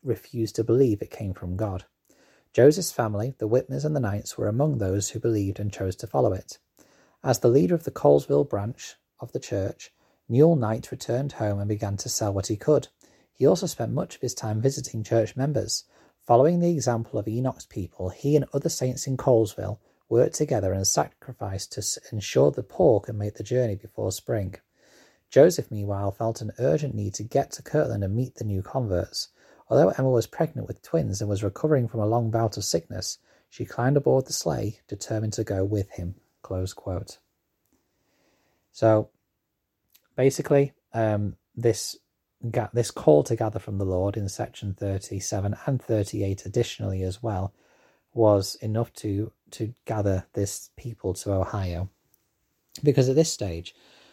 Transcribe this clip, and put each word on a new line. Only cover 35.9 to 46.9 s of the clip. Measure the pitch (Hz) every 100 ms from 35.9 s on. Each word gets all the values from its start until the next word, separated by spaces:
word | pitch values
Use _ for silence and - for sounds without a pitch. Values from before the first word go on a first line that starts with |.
him," | - 90 - _ _
close | - 92 92
quote. | - - 90 - - _ _ _ _ _ _ _ _ _ _ _ _ _ _ _
So, | - 113 110 104 _ _ _ _ _ _ _ _ _ _ -
basically, | 131 - 147 143 139 - _
um, | 120 110 104 104 - _ -
this | 117 110 - - _ _ _ _ 120
ga-, | 123 107
this | 117 117
call | - - 151
to | 139 120
gather | 110 107
from | - 98
the | 98
Lord | 90 98 101
in | 98
section | - 101 - 101
thirty-seven | 95 101 95 - 101 - 104 98 - -
and | 131
thirty-eight | - 110 101 110 98 98 -
additionally | 113 117 - 104